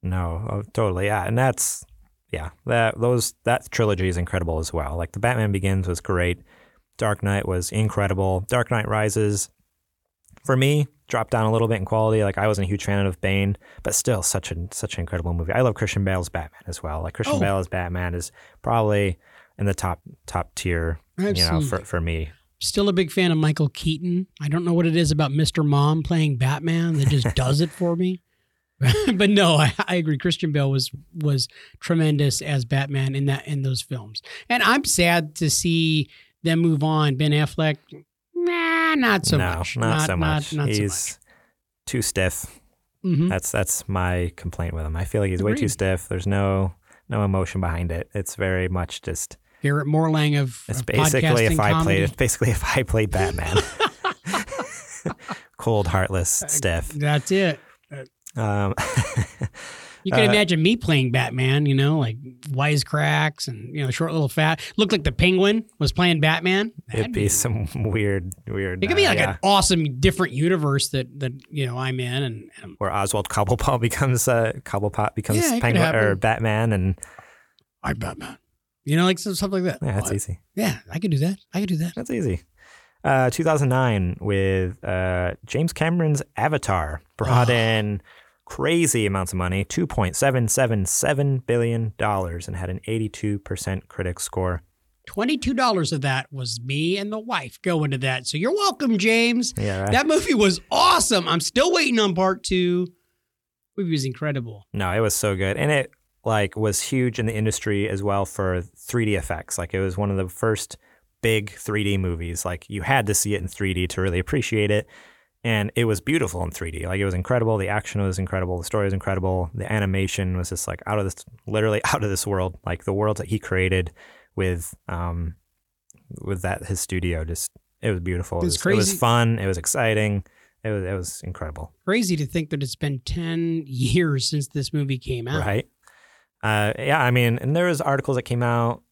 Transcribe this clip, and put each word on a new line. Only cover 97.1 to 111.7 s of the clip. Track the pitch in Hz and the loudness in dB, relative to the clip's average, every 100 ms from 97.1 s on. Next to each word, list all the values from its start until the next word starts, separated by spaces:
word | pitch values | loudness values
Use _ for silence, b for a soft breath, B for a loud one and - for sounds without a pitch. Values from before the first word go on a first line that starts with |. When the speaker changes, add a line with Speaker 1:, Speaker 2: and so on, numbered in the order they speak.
Speaker 2:
the | 214 | -8
wife | 220 196 127 - | -4 -6 -6 -6
going | 185 165 151 | -2 0 0
to | 135 | -2
that. | 131 127 123 | -2 -2 -4
So | 151 | -2
you're | 214 | -2
welcome, | 403 403 - 277 214 | 0 0 0 0 2
James. | 214 226 233 240 240 - | 4 4 2 2 -2 -2
Speaker 1:
Yeah, | 104 95 | -2 -2
right. | 98 | 2
Speaker 2:
That | 247 302 | 2 4
movie | 311 - | 2 2
was | 262 202 175 - | 4 4 2 -2
awesome. | - 370 349 - 208 160 | 2 4 4 2 0 2
I'm | 165 | -2
still | - 240 330 | 0 2 2
waiting | 349 285 233 | 4 2 2
on | 208 | 2
part | 175 190 190 | 2 0 0
two. | - 185 180 180 180 _ _ _ _ _ _ _ _ - | -2 0 2 0 -2 _ _ _ _ _ _ _ _ -6
Movie | 180 | -2
was | 156 131 | 0 -2
incredible. | 127 151 139 120 104 - | -4 -4 -4 -6 -12 -10
Speaker 1:
No, | 104 92 | -4 0
it | 98 | 2
was | 110 | 2
so | - 107 95 | 2 0 0
good. | 95 101 | 0 0
And | 143 | 2
it, | 147 127 _ _ _ | 0 -2 _ _ _
like, | - 110 101 - | 0 0 0 0
was | 107 98 | 0 0
huge | - 135 127 110 | -2 0 0 0
in | 110 | -2
the | 107 | 0
industry | 107 - - 101 104 | -2 -2 -2 0 0
as | 98 | -2
well | 101 98 | 0 0
for | 95 - 95 90 87 _ | -2 -2 -2 -2 -4 _
three | - 120 | -6 -2
D | 110 | 0
effects. | 98 - 80 - - | 0 -2 -8 -6 -8
Like, | 85 | -6
it | 95 | -2
was | 95 92 | -2 0
one | 101 | -2
of | 95 | 0
the | 92 | -4
first | - 117 107 - - b b b _ | -2 0 0 -4 -14 b b b _
big | 113 110 104 | 0 0 -2
three | - - | -10 -6